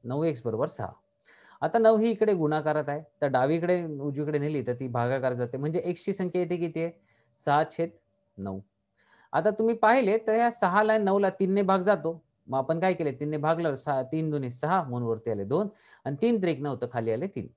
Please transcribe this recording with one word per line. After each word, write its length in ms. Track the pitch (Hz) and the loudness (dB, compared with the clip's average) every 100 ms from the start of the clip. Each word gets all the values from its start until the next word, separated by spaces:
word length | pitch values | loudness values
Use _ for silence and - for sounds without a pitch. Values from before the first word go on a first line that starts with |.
नऊ 200 | 117 135 | -4 -2
एक्स 180 | 165 139 | -2 -2
बरोबर 220 | 120 110 147 | -4 -2 -4
सहा. 260 | - 98 - _ _ _ - - - | -4 -10 -10 _ _ _ -20 -20 -6
आता 180 | 151 233 | 0 4
नऊ 200 | 220 220 | 6 6
ही 120 | 226 | 4
इकडे 240 | 220 220 | 2 2
गुणाकारात 500 | 190 151 156 151 151 143 | 2 2 0 0 -2 -2
आहे, 140 | 147 156 _ | -6 -8 _
तर 40 | 143 | 0
डावीकडे 580 | 131 135 165 170 180 | 2 2 2 2 0
उजवीकडे 540 | 170 147 143 139 151 151 | 0 -6 -6 -4 -2 -2
नेली 280 | 147 151 123 | -2 -4 -4
तर 80 | |
ती 140 | 123 131 | -4 -4
भागाकारात 480 | 120 123 131 127 123 | -2 0 0 -2 -2
जाते, 200 | 120 131 | -4 -4
म्हणजे 220 | 147 165 | -4 -4
एक्स 260 | 175 180 | -4 -6
ची 80 | - | -6
संख्या 300 | 196 185 180 | -4 -2 -2
इथे 140 | 175 175 | -2 -2
किती 260 | 170 160 | -4 -4
आहे? 100 | 165 165 _ _ _ _ | -6 -8 _ _ _ _
सहा 260 | - 143 156 | 0 2 0
छेद 200 | - 165 - _ _ _ - | -2 -6 -6 _ _ _ -12
नऊ. 220 | 98 95 98 _ _ _ _ _ _ | -10 -10 -12 _ _ _ _ _ _
आता 180 | - 170 | 0 0
तुम्ही 240 | 208 220 | 2 0
पाहिले 440 | 226 220 254 220 220 | 4 4 6 4 2
तर 160 | 220 | 2
ह्या 160 | 220 240 | 2 2
सहाला 480 | 233 185 190 214 220 | 2 2 2 4 4
नऊला 320 | 196 196 196 | 4 4 2
तीनने 320 | 190 190 196 | 2 0 2
भाग 160 | 190 190 | 4 2
जातो, 460 | 180 196 156 165 _ _ - | 4 0 0 -8 _ _ -6
मग 120 | 131 | -4
आपण 220 | 135 165 | -2 0
काय 120 | 185 | 2
केले? 200 | 180 151 | 2 -2
तीनने 240 | 123 147 151 | -2 -4 -2
भागलं, 380 | 147 165 165 | 0 0 0
सहा, 280 | 135 151 135 | -2 -2 -2
तीन 280 | 127 160 160 | 0 -2 -2
दुने 200 | 147 127 | -2 -4
सहा, 320 | 123 147 185 | -4 0 0
म्हणून 260 | 151 123 120 | 0 -4 -2
वरती 220 | 113 120 | -2 -4
आले 140 | 107 | -4
दोन, 240 | 98 147 208 - _ - | -2 -2 -2 -8 _ -12
आणि 120 | - 143 | -10 -2
तीन 180 | 233 233 | 0 2
त्रिक 180 | 185 143 | 0 -2
नऊ, 160 | 143 131 | -4 -4
तर 100 | 123 | -6
खाली 200 | 123 113 | -4 -2
आले 140 | 110 180 | -2 -4
तीन. 200 | 131 92 | -8 -12